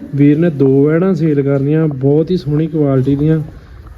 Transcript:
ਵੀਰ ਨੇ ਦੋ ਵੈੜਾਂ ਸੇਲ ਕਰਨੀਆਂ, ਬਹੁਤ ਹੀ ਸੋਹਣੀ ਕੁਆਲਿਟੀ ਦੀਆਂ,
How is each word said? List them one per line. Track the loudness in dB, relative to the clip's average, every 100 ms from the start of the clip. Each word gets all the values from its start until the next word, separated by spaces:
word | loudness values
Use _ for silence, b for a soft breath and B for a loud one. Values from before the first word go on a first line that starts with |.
| -6 2
ਵੀਰ | 2 2
ਨੇ | 0
ਦੋ | 0 2 4 2
ਵੈੜਾਂ | 2 0
ਸੇਲ | 0 0 0
ਕਰਨੀਆਂ, | 0 0 0 0 -2
ਬਹੁਤ | 0 0 2 0
ਹੀ | -2
ਸੋਹਣੀ | -2 -2 -2
ਕੁਆਲਿਟੀ | -2 0 0 0 0
ਦੀਆਂ, | 0 0 -4 B B B -20